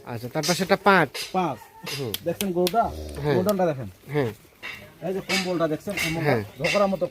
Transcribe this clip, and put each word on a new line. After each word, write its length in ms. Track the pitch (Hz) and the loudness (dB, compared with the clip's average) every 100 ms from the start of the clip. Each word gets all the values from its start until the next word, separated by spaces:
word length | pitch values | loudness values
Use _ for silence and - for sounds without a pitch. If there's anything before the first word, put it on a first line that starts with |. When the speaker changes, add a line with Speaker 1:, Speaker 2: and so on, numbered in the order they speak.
| - | -10
Speaker 1:
আচ্ছা, 160 | 117 120 | -10 -6
তার 100 | 156 151 | -2 0
পাশে 140 | 175 185 | 2 2
একটা 120 | 196 208 | 4 6
পাঁচ। 220 | 190 147 - - 185 | 6 6 0 -4 -2
Speaker 2:
পাঁচ। 220 | 175 120 - - - 135 | 0 -2 -10 -16 -10 -6
Speaker 1:
হুম। 140 | 127 95 165 | -6 -6 -4
Speaker 2:
দেখছেন 220 | 170 196 175 | -2 -2 0
গরুটা? 280 | 180 220 185 - - 143 | 2 2 0 -2 -10 -4
Speaker 1:
হ্যাঁ। 140 | 147 135 | 0 2
Speaker 2:
মডেলটা 260 | 185 196 180 | 2 2 0
দেখেন। 180 | 135 107 - - | 0 -8 -14 -6
Speaker 1:
হ্যাঁ। 160 | 147 120 101 - - - - - - 170 | -2 -2 -4 -16 -18 -16 -14 -18 -10 -6
Speaker 2:
এই 60 | |
যে 60 | 190 - | -6 -4
কম্বলটা 380 | 190 180 175 160 | -2 0 0 0
দেখছেন, 220 | 151 - 190 | -2 -6 -4
কম্বলটা? 280 | 165 165 147 | -2 0 2
Speaker 1:
হ্যাঁ। 120 | 120 101 - | 2 0 -4
Speaker 2:
ধোকরার 300 | 156 202 196 | 0 2 2
মতো 140 | 185 175 | 2 -2